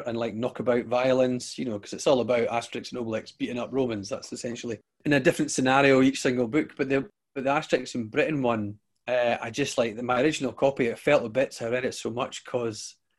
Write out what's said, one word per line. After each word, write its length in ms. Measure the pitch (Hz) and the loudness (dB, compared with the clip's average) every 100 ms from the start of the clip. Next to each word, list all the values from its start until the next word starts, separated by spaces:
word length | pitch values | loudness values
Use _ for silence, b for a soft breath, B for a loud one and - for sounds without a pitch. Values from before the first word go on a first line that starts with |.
| 123 | 0
and, 120 | 117 | -2
like, 180 | 117 107 | -4 -2
knockabout 500 | 120 - 123 120 110 | -4 -2 0 0 2
violence, 720 | 123 131 131 127 123 - - | 2 4 4 2 0 -6 -8
you 60 | |
know, 160 | 131 104 | -6 -6
'cause 140 | - | -8
it's 140 | 98 156 | -2 2
all 120 | 131 | 4
about 300 | 113 120 113 | 4 2 0
Asterix 420 | 117 - 127 - | -2 -4 -8 -8
and 100 | 123 | -8
Obelix 360 | 113 110 - - | -6 -6 -8 -8
beating 200 | 127 120 | -6 -6
up 120 | 104 | -4
Romans. 380 | 127 123 107 95 | -2 0 -2 -6
That's 240 | - - | -10 -10
essentially 460 | 123 120 120 120 107 _ _ - | -10 -8 -8 -8 -10 _ _ 2
in 80 | |
a 60 | 143 | 4
different 320 | 127 - 147 | 4 2 0
scenario 500 | - 131 135 139 135 | 0 4 6 6 6
each 200 | 135 135 | 6 4
single 260 | 139 123 117 | 0 0 0
book. 240 | 143 - - | 0 -2 -4
But 120 | 135 | 0
the, 180 | 139 131 _ _ | 0 -2 _ _
but 120 | 139 131 | -6 -2
the 40 | |
Asterix 440 | 147 - 131 127 127 | -2 0 0 0 -6
in 120 | 110 | -2
Britain 340 | 127 151 147 | 0 0 0
one, 340 | 123 110 104 107 _ _ - | 0 0 -2 -8 _ _ -4
uh, 280 | 123 120 120 | 0 2 0
I 80 | 120 | -2
just, 260 | 113 139 - | -2 0 0
like, 180 | 117 107 | 0 -2
the, 80 | |
my 180 | 123 123 | -2 2
original 300 | 151 151 131 | 2 0 -4
copy, 360 | - 135 135 117 | 0 0 2 -2
it 120 | - | 0
felt 260 | - 143 117 | 2 2 2
a 40 | |
bit, 240 | 127 131 | 0 0
so 120 | - 117 | -2 -4
I 40 | |
read 140 | 123 123 | -2 -2
it 100 | - | -4
so 140 | 120 | -6
much 340 | 117 127 - - | -4 -6 -8 -8
'cause 500 | 123 117 107 - - _ | -4 -4 -6 -12 -18 _